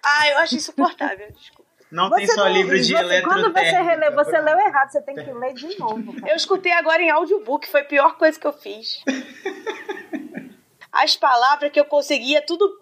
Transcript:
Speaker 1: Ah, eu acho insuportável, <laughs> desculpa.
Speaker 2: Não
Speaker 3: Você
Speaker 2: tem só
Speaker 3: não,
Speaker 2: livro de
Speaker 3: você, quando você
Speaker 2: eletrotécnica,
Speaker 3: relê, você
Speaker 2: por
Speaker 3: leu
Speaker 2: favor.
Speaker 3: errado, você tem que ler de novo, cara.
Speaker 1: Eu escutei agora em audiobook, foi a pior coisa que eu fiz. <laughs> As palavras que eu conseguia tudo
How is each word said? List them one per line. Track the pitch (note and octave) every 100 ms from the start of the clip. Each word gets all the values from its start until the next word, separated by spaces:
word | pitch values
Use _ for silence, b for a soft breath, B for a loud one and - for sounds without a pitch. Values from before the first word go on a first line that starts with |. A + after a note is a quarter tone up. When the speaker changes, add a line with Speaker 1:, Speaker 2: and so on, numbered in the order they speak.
Speaker 1:
Ah, | C#4+ D4 D4+
eu | C#4+
acho | E4
insuportável, | A#3 - - D#4+ - - F#3+ G#3
<laughs> |
desculpa. | - - _ _ _ _
Speaker 2:
Não | E3 F#3+
Speaker 3:
Você | F4+
Speaker 2:
tem | -
só | G#4+
Speaker 3:
não, | G3
Speaker 2:
livro | F#3 - -
de | -
Speaker 3:
você, | F4 - -
quando | - G4+ A4
você | F4
Speaker 2:
eletrotécnica, | E4+ F4
Speaker 3:
relê, | E4+ D#4+ D4+
você | D4 D4 D#4+
Speaker 2:
por |
Speaker 3:
leu | D4+ E4+
Speaker 2:
favor. | G#4
Speaker 3:
errado, | C#4+ C4+
você | D4
tem | C#4 C#4
que | B3+
ler | A#3+ B3+
de | B3+ D4+ G4
novo, | - A4 G#3 -
cara. | -
Speaker 1:
Eu | D#4+
escutei | - F#4+ F4+
agora | E4+ D#4+ E4
em | E4+
audiobook, | D4+ E4 G4+ - C#4+ -
foi | D4
a |
pior | C#4+ F#3 F3+ -
coisa | D#4 -
que | G3
eu |
fiz. | - G3+ G#3+ A3+ - -
<laughs> | C4 - - F#4+ - A4 - - - - E4 - - - - _ _ -
As | - D4+ -
palavras | D4 A#3+ B3+ C#4+ D4
que | D4
eu | D4
conseguia | D4 C#4+ D4 B3 D4
tudo | D4 E4+ G4+ -